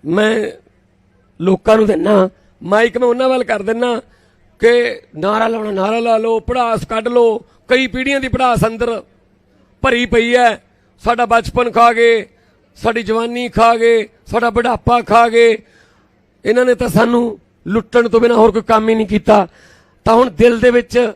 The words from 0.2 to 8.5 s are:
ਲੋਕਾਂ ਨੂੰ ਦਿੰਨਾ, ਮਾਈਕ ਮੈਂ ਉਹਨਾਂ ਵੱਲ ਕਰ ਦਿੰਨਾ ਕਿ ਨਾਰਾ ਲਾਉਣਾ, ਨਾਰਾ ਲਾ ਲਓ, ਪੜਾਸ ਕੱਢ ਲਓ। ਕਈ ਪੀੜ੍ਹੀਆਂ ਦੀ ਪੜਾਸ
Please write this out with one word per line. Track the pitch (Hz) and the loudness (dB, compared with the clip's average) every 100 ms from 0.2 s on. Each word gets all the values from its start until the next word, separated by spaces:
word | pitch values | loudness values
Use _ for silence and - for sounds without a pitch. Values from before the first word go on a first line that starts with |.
| 214 220 208 - _ _ _ _ _ _ _ _ | 0 -2 -6 -10 _ _ _ _ _ _ _ _
ਲੋਕਾਂ | 175 190 - 220 | -2 -2 2 2
ਨੂੰ | 214 | 2
ਦਿੰਨਾ, | 180 170 208 185 _ _ _ | 0 0 0 0 _ _ _
ਮਾਈਕ | 165 208 233 240 | -2 0 0 0
ਮੈਂ | 247 | -2
ਉਹਨਾਂ | 240 262 | 0 0
ਵੱਲ | 262 | -2
ਕਰ | 226 214 | -2 -4
ਦਿੰਨਾ | 202 226 247 240 - _ _ _ _ _ | -4 -4 -2 -4 -8 _ _ _ _ _
ਕਿ | 226 240 240 214 _ - | 2 2 0 -6 _ -8
ਨਾਰਾ | 185 214 226 | -4 -2 -2
ਲਾਉਣਾ, | 226 214 | -4 -6
ਨਾਰਾ | 196 196 226 | -4 -4 -2
ਲਾ | 233 226 | 0 0
ਲਓ, | 226 226 | 0 -4
ਪੜਾਸ | 220 247 233 220 | -4 -4 -2 -4
ਕੱਢ | - 220 226 | -4 -6 -2
ਲਓ। | 240 233 214 - _ _ | 0 0 0 -10 _ _
ਕਈ | 247 262 | -2 -2
ਪੀੜ੍ਹੀਆਂ | 254 262 277 | -4 -4 -4
ਦੀ | 262 | -4
ਪੜਾਸ | 247 254 | -2 0